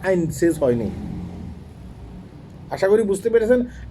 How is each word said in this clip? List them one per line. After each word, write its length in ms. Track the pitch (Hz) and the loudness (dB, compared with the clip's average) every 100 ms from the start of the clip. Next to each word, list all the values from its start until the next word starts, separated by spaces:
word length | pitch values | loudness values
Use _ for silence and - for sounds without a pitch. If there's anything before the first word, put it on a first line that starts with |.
আইন 240 | 185 190 160 | 0 2 0
চেঞ্জ 320 | - 175 156 | 2 0 2
হয়নি। 300 | 135 120 107 - - - - - - - - - - - - - - - - - - | 2 2 0 -6 -8 -8 -10 -12 -12 -14 -16 -18 -18 -16 -16 -16 -18 -18 -20 -18 -12
আশা 160 | 143 190 | 0 4
করি 160 | 214 | 4
বুঝতে 260 | 208 190 226 | 4 2 4
পেরেছেন, 360 | - 220 247 247 - - | 4 6 4 2 -6 -10